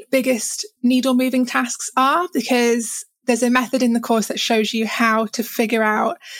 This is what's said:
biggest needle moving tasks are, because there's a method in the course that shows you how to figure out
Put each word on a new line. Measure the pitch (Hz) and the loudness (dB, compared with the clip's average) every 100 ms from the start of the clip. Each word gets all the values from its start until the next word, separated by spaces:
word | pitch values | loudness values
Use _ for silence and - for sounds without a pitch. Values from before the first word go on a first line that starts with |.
| - | 0
biggest | 269 254 240 - - - _ | 0 0 -2 -4 -8 -12 _
needle | 247 254 262 | 2 2 2
moving | 247 254 254 254 | 2 2 0 0
tasks | 262 240 - - - | -2 -4 -6 -4 0
are, | 269 311 359 | 2 2 0
because | 302 233 247 240 233 220 - - _ - | -4 0 2 2 0 -2 -10 -14 _ -2
there's | 240 | 0
a | 240 | 2
method | 247 247 262 | 2 0 0
in | 247 | 2
the | 233 | 2
course | 233 226 202 | 2 0 0
that | - | -4
shows | - 226 214 | 0 0 0
you | 226 220 | -2 -2
how | - 233 220 220 | 0 2 2 0
to | - | -4
figure | 226 - 220 233 | -4 -2 0 2
out | 214 214 226 - - - | 2 0 -2 -4 -12 -18